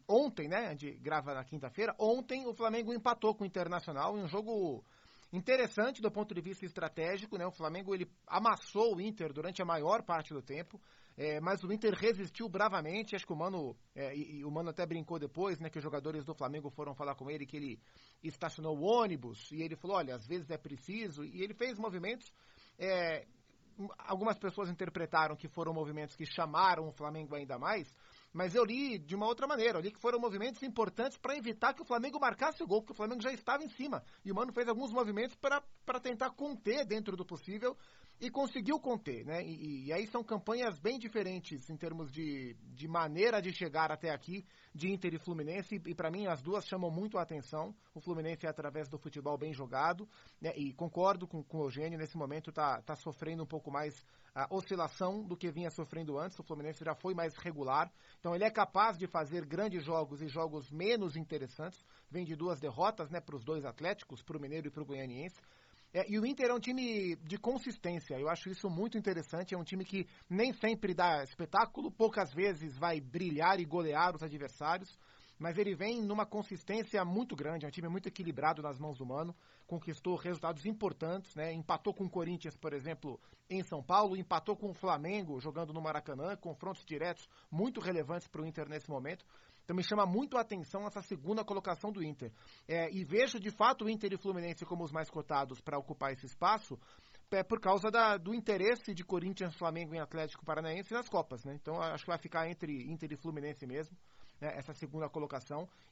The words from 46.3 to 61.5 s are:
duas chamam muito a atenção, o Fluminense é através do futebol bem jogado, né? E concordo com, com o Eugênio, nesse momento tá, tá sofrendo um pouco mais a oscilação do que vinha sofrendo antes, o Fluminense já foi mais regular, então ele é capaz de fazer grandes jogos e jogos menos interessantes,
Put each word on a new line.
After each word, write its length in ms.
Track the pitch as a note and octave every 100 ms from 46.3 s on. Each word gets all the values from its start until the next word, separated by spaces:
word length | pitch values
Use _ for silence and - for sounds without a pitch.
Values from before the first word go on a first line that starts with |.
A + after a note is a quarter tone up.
| D3
duas 240 | D3+ G3+
chamam 280 | - F#3 F3
muito 260 | E3 G#3+ F#3
a 40 |
atenção, 520 | E3 D3+ - D#3 F#3 G#3 _
o 80 | D#3
Fluminense 460 | F3+ E3 D#3+ E3 D#3+
é 20 |
através 400 | D3+ C#3+ D3+ C#3
do 100 | D3+
futebol 380 | D#3 D3 C#3+ C#3+
bem 160 | D#3
jogado, 560 | C#3 B2+ C3 D#3+ F3+ G#3+ - - -
né? 120 | D3+ -
E 160 | C#3
concordo 540 | C3 E3+ E3+ F#3+ F#3 F3+
com, 160 | D#3+
com 160 | - D#3+
o 60 |
Eugênio, 340 | C#3 C3+ E3 D#3+
nesse 180 | D3+ D#3+
momento 360 | C#3 D#3 D#3+
tá, 280 | D#3 C#3+ A#2
tá 120 | C3+
sofrendo 480 | D3 E3 - D#3 E3
um 40 | D#3
pouco 220 | D#3 -
mais 380 | C#3+ D3+ - - - -
a 140 | C3+ -
oscilação 760 | F#3+ F#3+ F#3 D3+ - F#3 G#3
do 120 | G3 F3
que 140 | F3
vinha 200 | D3+ E3+
sofrendo 460 | F3 D3 E3 D#3 C#3
antes, 220 | F#3 -
o 60 |
Fluminense 400 | D#3 D3 D3+ D3+
já 100 | D#3+
foi 200 | D3 F#3
mais 220 | F3 E3 -
regular, 560 | F3 D3 C3 C#3+ F3 - - -
então 120 | F3
ele 120 | F3
é 60 | G#3+
capaz 460 | A3 G3+ F#3+ A3+ F3
de 120 | F3+
fazer 360 | E3 D3 E3+
grandes 400 | D3 E3 G#3+ F3
jogos 380 | C#3+ D#3+ C#3 C#3+
e 60 | D#3
jogos 420 | D3+ D#3+ D3+ C3
menos 460 | D3+ G3+ A#3 F3+ D#3+
interessantes, 680 | D#3 D#3 C3